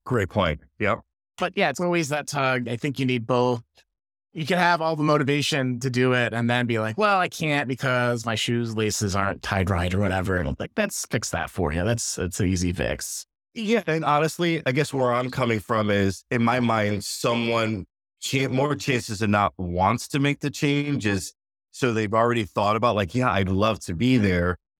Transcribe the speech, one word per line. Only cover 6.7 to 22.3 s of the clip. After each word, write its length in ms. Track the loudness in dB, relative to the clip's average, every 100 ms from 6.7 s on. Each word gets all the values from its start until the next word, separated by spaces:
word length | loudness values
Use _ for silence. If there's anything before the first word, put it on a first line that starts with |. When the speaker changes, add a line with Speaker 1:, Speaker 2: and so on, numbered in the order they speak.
| 0
Speaker 2:
like, 180 | 0 0
"Well, 220 | 2 2
I 80 | 0
can't 400 | -2 -2 0 -2
because 580 | -2 0 2 0 0 -2
my 100 | -2
shoes 400 | 0 0 0 0
laces 380 | 0 0 0
aren't 280 | 0 0 -2
tied 280 | -2 0 2
right," 240 | 2 0
or 60 | 0
whatever. 380 | 0 0 0 0
And 100 | 0
I'm 80 | -4
like, 140 | -4 -4
"Let's 280 | -4 -4 -6
fix 260 | -4 -4
that 180 | -6 -6
for 240 | -2 -2
you. 100 | 0
That's, 320 | 0 -2 -4 -6
that's 240 | -4 -2
an 80 | 0
easy 240 | 0 -2
fix." 540 | -2 -4 -4 -8 -12 -14 _ _
Speaker 1:
Yeah. 300 | -8 -2 -2 0
And 180 | -2 0
honestly, 560 | 0 0 0 -2 0 0
I 60 |
guess 220 | 0 0
where 180 | 0 0
I'm 200 | 0 -2
coming 280 | -2 0 0
from 300 | 0 0 2
is, 340 | 2 2 -2 -4
in 120 | 0
my 180 | 2 2
mind, 420 | 2 2 0 -2
someone 800 | -6 -4 -2 0 0 0 0 -4 -8 _ _ _
cha-, 260 | -4 -2 0
more 280 | 0 0 -2
chances 440 | -2 -2 -2 -2
than 120 | 2
not 220 | 2 2 0
wants 500 | -4 0 2 0 -2
to 100 | 0
make 200 | 0 0
the 100 | -4
change 560 | -2 0 0 -2 -2 0
is, 280 | 0 -4 -12 _ _ _
so 220 | -2 0
they've 200 | 0 2
already 320 | 2 4